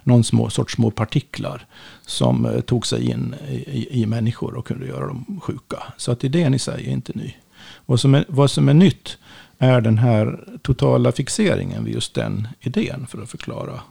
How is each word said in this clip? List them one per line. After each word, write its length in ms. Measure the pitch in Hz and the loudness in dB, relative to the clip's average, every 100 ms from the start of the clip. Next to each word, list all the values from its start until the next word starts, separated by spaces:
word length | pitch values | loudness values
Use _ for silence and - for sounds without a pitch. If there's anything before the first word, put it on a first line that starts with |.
någon 200 | - 120 | 4 4
små, 260 | 113 113 113 | 6 2 2
sorts 240 | - 113 | -2 -2
små 160 | - 113 | 0 0
partiklar 760 | - 107 147 - - - - - - - - - | 0 -2 -2 -4 -6 -8 -10 -16 -20 -20 -20 -12
som, 400 | - 123 123 113 | -2 0 2 0
eh, 140 | 60 | -2
tog 260 | - 120 - | 0 -2 0
sig 240 | 58 62 | -2 -2
in 240 | 123 120 139 147 | -2 -4 -8 -10
i, 60 | |
i, 480 | 127 135 135 - 131 | -10 -6 -8 -4 -2
i 40 | 110 | 0
människor 480 | 113 113 - - | 0 -2 -2 -6
och 120 | 123 - | -8 -8
kunde 200 | - 131 | -8 -8
göra 200 | 131 135 | -8 -8
dem 340 | 123 123 196 | -8 -10 -10
sjuka. 400 | - - - - - - | -8 -10 -10 -14 -14 -10
Så 160 | - | -4
att 120 | 123 | -2
idén 300 | 135 165 151 | 0 2 2
i 40 | 131 | 2
sig 280 | - 127 131 | -2 -6 -6
är 60 | |
inte 200 | 131 - | -6 -6
ny. 200 | - 110 - _ _ - - - | -10 -10 -12 _ _ -20 -12 -2
Vad 140 | 123 | 2
som 140 | 139 | 6
är, 100 | 139 - | 4 4
vad 220 | 139 143 | 2 2
som 180 | - 139 | 4 4
är 60 | |
nytt 440 | 147 185 - - - - - - _ | 6 6 4 -6 -18 -20 -20 -20 _
är 220 | 127 127 | 4 4
den 180 | 113 113 | 4 4
här 460 | 120 110 107 - - - | 4 4 2 -2 -12 -6
totala 500 | - 135 139 127 120 | -2 2 2 4 2
fixeringen 720 | 123 127 - 208 - - - | 0 -2 0 2 2 -2 -4
vid 100 | 113 | -4
just 200 | 113 - | -4 -4
den 340 | - 55 98 110 - | -4 -4 -4 -6 -8
idén 460 | - 208 233 - 127 | -4 -2 -4 -6 -12
för 160 | - | -12
att 80 | - | -14
förklara 500 | - - - - - - | -12 -10 -8 -10 -12 -16